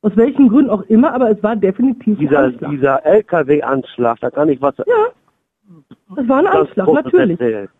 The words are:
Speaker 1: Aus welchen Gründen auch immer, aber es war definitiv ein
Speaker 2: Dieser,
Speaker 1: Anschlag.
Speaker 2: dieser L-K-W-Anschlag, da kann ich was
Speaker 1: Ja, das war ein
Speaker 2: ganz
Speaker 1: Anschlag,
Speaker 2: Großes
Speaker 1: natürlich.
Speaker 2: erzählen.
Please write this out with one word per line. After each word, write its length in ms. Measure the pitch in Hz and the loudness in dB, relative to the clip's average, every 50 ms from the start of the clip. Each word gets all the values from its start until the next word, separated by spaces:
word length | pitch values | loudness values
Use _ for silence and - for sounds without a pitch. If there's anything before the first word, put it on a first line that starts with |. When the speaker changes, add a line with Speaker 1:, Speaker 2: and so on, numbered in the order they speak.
Speaker 1:
Aus 100 | - 214 202 | -2 0 2
welchen 340 | 220 226 285 285 - 277 226 | 2 0 2 4 4 4 4
Gründen 200 | 208 285 285 233 | 4 4 2 2
auch 120 | 208 196 - - | -2 -4 0 2
immer, 240 | 220 220 269 311 240 | 2 4 4 2 0
aber 160 | 254 262 220 | 0 0 0
es 100 | 214 208 - | 0 0 -2
war 120 | 208 240 | -4 -2
definitiv 600 | 214 185 190 190 - 240 269 233 - - 214 208 | 0 -2 -2 0 0 -2 -2 -2 -2 -2 -4 -2
ein 100 | 135 151 | -2 0
Speaker 2:
Dieser, 120 | 135 147 143 | 0 2 2
Speaker 1:
Anschlag. 320 | 135 131 123 120 156 143 | 2 0 -2 -6 -8 -8
Speaker 2:
dieser 340 | 147 135 131 139 135 135 - | -4 -2 0 0 0 0 0
L-K-W-Anschlag, 1120 | 151 190 214 208 - 175 165 147 131 147 147 127 120 135 135 - - - - 120 117 120 _ | 2 2 2 0 0 -2 -2 0 0 0 -2 0 -2 -4 -6 -6 -8 -6 -2 -2 -2 -2 _
da 100 | - 123 | -6 -6
kann 180 | - 139 151 160 | -2 -2 0 0
ich 120 | 139 123 | 0 0
was 140 | 135 143 - - | -2 -4 -4 -4
Speaker 1:
Ja, 40 | - - 480 440 427 494 - _ _ _ _ _ _ _ _ _ _ 202 175 160 _ _ - _ _ _ - | -4 -2 0 0 0 -2 -6 _ _ _ _ _ _ _ _ _ _ _ -20 -20 _ _ -20 _ _ _ -8
das 100 | 294 254 | -6 -2
war 120 | 226 269 269 | 0 0 2
ein 40 | 339 | 2
Speaker 2:
ganz 120 | 427 381 | 2 0
Speaker 1:
Anschlag, 280 | 403 381 - - 202 185 | 0 -2 -2 -4 -2 0
Speaker 2:
Großes 160 | 185 480 294 - | 0 0 0 0
Speaker 1:
natürlich. 340 | 247 339 359 269 196 165 - | 0 2 2 2 2 -2 -2
Speaker 2:
erzählen. 300 | 123 117 110 104 101 - _ | -2 -4 -4 -4 -10 -14 _